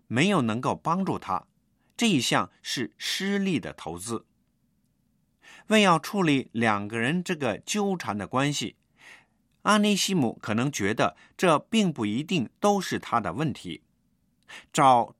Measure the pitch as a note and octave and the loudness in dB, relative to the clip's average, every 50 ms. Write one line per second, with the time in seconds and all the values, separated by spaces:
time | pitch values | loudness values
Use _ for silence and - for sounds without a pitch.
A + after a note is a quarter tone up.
0 | _ _ A2 B2 E3 G3+ G3+ E3 B2 A2+ G#2+ A#2+ B2+ C3+ C3 E3 - D#3 E3 F#3+ | _ _ 0 2 2 4 4 2 2 0 -2 -2 -2 -2 -2 -2 -2 -2 -2 -2
1 | F#3+ F3+ A#2 F2+ - - F#2 F2+ - _ _ _ _ _ _ _ _ _ _ - | -2 -2 -4 -4 -4 -6 -6 -6 -6 _ _ _ _ _ _ _ _ _ _ -2
2 | A#3 A3+ F#3 C3 A#2 - D#3 B2+ F#2+ - - _ - - - C#3+ A2+ - - _ | 0 2 2 2 2 2 2 2 0 0 -6 _ -10 -8 -6 -6 -6 -8 -8 _
3 | - - - - F#3+ G3 G3+ G3+ G3 G3 E3+ A2 - D2+ C#2 - - D#2+ E2+ F2 | -8 -6 -4 -4 -2 -2 -2 0 0 0 -2 -2 -4 -6 -10 -10 -10 -10 -10 -8
4 | F#2 A#2 A#2 - - _ _ _ _ _ _ _ _ _ _ _ _ _ _ _ | -8 -8 -8 -8 -10 _ _ _ _ _ _ _ _ _ _ _ _ _ _ _
5 | _ _ _ _ _ _ _ _ _ - - - - - G#3+ G#3+ G#3 F#3+ E3+ D#3 | _ _ _ _ _ _ _ _ _ -20 -20 -20 -4 2 4 4 6 6 4 4
6 | - - - G3+ F3+ D#3 C#3+ C3+ A2+ - - A#2 A#2+ A2+ G#2 G2+ G2+ G2+ A2+ A#2 | 2 -2 -2 0 2 2 2 2 0 -4 -4 0 0 0 0 0 -4 -6 -4 -4
7 | A2+ C3 E3 F3+ E3+ - F3+ D3+ C#3 A#2 G2 - - - - G#3+ G3+ G3+ F#3+ F3 | -2 0 -2 -2 -2 -4 -4 -2 -2 -4 -4 -4 -6 -4 -2 -2 0 0 -2 -4
8 | - A2 G2+ G#2 F#2+ - - B2+ C#3 D3 C#3+ - B2+ F#2+ - _ _ _ _ _ | -4 -6 -6 -6 -6 -2 -2 0 0 0 -2 -4 -6 -8 -10 _ _ _ _ _
9 | - - - - _ _ _ _ _ _ _ _ _ F#3+ G#3+ G#3+ G#3 G#3 G3+ F3 | -20 -20 -20 -20 _ _ _ _ _ _ _ _ _ 2 2 4 4 2 2 0
10 | - - G3 F3 B2+ A2 - - - - G#2 A2+ B2+ C#3+ C#3+ - G2+ G2 A2 C3 | 0 0 0 0 0 0 -2 -6 -6 -4 -2 -2 -2 -2 -2 -2 -2 -2 0 0
11 | C3 G2 - - - _ _ - - F3+ D#3 C#3 - _ - A3+ G3+ F3 C#3+ - | 0 -2 -2 -6 -16 _ _ 0 2 4 4 2 0 _ 0 2 2 2 0 -2
12 | A2 G#2 G#2 B2 D3+ - F#3+ D#3+ A2 - - _ - G#3 G#3 G3 F3 - B2 F#2 | -2 -2 -2 -4 -4 -2 -2 -2 -2 -4 -6 _ 2 2 2 2 0 -2 -4 -6
13 | - - - A#2 G2+ F2 E2 A#2+ D#3+ C#3+ F#2 - - F#2 D#2 - - _ _ _ | -4 -2 -2 -2 -2 -2 -4 -4 -4 -4 -6 -6 -10 -12 -12 -14 -16 _ _ _
14 | _ _ _ _ _ _ _ _ _ _ - - - _ - E3+ C#3+ C3 B2+ A#2+ | _ _ _ _ _ _ _ _ _ _ -20 -20 -20 _ 0 4 6 6 6 6
15 | A2+ - - | 4 0 -6